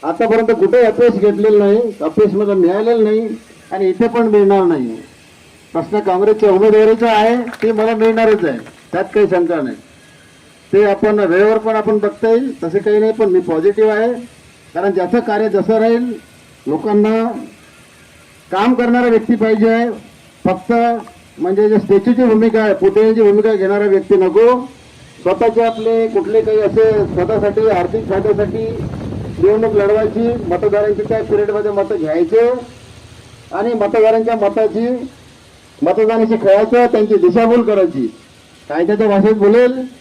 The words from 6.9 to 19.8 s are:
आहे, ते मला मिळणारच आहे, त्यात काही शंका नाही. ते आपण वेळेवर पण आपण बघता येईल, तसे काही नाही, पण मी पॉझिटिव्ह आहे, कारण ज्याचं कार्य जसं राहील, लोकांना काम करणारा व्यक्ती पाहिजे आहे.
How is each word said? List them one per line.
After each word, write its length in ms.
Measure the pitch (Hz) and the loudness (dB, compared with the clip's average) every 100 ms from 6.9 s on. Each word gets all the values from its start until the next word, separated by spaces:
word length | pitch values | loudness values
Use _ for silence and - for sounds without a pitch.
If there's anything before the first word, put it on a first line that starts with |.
| 220 233 | 2 2
आहे, 240 | 214 220 240 240 - | 2 2 0 -4 -4
ते 100 | 214 | -4
मला 240 | 220 220 226 | -2 -2 0
मिळणारच 480 | 226 226 220 214 | 0 2 2 2
आहे, 140 | 170 120 - - - | 0 -6 -12 -20 -10
त्यात 120 | 175 190 | -8 -4
काही 120 | 214 196 | 0 2
शंका 260 | 180 170 170 | 2 0 -4
नाही. 200 | 131 107 - - - - _ _ _ _ _ | -6 -10 -18 -20 -20 -20 _ _ _ _ _
ते 120 | 196 | 0
आपण 340 | 208 196 214 208 | 2 2 0 0
वेळेवर 400 | 190 175 208 226 | 0 2 2 2
पण 180 | 220 220 | -2 -2
आपण 220 | 214 214 | -2 -2
बघता 300 | 208 202 226 | -2 -4 0
येईल, 360 | 226 262 - | 0 -2 -8
तसे 140 | 170 180 | -6 -4
काही 200 | 208 208 | 0 0
नाही, 140 | 220 | 0
पण 140 | 220 214 | 0 0
मी 140 | 185 | 0
पॉझिटिव्ह 520 | 175 160 180 202 214 | 0 -2 0 2 0
आहे, 200 | 208 226 247 - - - - - | 0 -2 -4 -10 -20 -20 -20 -12
कारण 160 | 165 196 | -4 -2
ज्याचं 300 | 190 175 233 | -2 0 -2
कार्य 280 | 226 208 220 | -2 -2 -2
जसं 300 | 196 185 220 | -2 0 0
राहील, 340 | 226 233 247 220 - - - _ - | 2 0 -2 -10 -16 -20 -20 _ -8
लोकांना 640 | 156 214 208 214 220 233 226 311 - - - - _ - - _ - _ | -6 -2 0 0 0 -4 -8 -14 -20 -20 -20 -20 _ -20 -20 _ -20 _
काम 220 | 190 226 | -2 0
करणारा 340 | 247 240 240 247 | 0 0 0 2
व्यक्ती 260 | 226 220 | 0 0
पाहिजे 340 | 233 220 214 220 | -2 0 2 2
आहे. 220 | 226 | 2